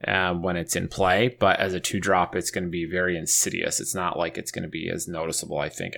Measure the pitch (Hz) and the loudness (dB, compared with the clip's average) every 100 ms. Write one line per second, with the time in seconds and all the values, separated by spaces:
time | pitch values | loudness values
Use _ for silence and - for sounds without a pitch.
0 | - 95 90 87 92 85 80 90 87 - | 0 2 2 0 0 -2 -2 -2 -2 2
1 | 92 95 123 - 98 - 95 92 - 101 | 4 4 4 4 4 4 2 -2 -2 0
2 | 95 90 90 92 - 95 87 85 82 90 | 4 4 4 0 -2 -2 -2 -4 -2 0
3 | 90 85 80 - - 85 - - - 95 | 0 0 0 2 0 0 -2 -2 -2 -2
4 | 87 - 82 - - - 85 80 85 85 | 0 0 -2 -4 -8 -6 -6 -6 -4 -4
5 | - 82 80 78 - 76 78 - 90 | -4 -4 -2 -4 -2 -2 -2 -4 -8